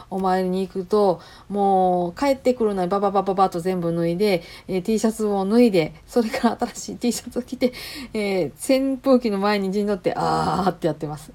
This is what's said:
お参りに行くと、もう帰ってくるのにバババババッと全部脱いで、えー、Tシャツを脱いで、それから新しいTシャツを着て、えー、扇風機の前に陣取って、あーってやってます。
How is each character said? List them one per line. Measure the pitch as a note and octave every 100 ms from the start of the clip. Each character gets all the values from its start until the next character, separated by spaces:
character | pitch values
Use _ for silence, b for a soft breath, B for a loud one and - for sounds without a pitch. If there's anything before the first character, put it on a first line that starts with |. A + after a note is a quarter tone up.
| -
お | F#3+
参 | F#3 F#3
り | F#3
に | F#3 F#3
行 |
く | G3
と、 | F3+ G#3+ G3+ E3+ B B -
も | G3+ G3 F#3+ F#3 F3+ F3
う | F3
帰 | C#4
っ | C4+
て | C4
く | B3 G#3+
る |
の | G3
に | F3
バ | G3+
バ | G3+
バ | G3
バ | F#3+
バ | F#3+ F#3+
ッ |
と | F3
全 | F3 F#3
部 | E3+
脱 | E3+ E3+
い | E3+
で、 | G#3 F3 B B -
え | F#3
ー、 |
T | F3+ A3
シ | A3+
ャ |
ツ | G#3+ G#3+
を | G3 G3
脱 | A3+
い | A#3+
で、 | F#3 D#3 - -
そ | B3
れ | A3
か | - A#3
ら | G#3
新 | A#3+
し | - -
い | G3
T | A#3+
シ | -
ャ | -
ツ | A#3+
を |
着 | B3 B3
て、 | B3 B B B B3
え | A3 G3+ F#3+ D3+
ー、 | - - C4 C4+
扇 | C4
風 | C4+ B3
機 | A#3
の | G3
前 | G3+ G#3
に | F#3+
陣 | G3+ G3+
取 | G3
っ |
て、 | E3
あ | - D#3+ D#3+ D#3+ D#3 F#3+
ー |
っ | F3+
て | E3+
や |
っ | D3+
て | D3+
ま | D3
す。 | -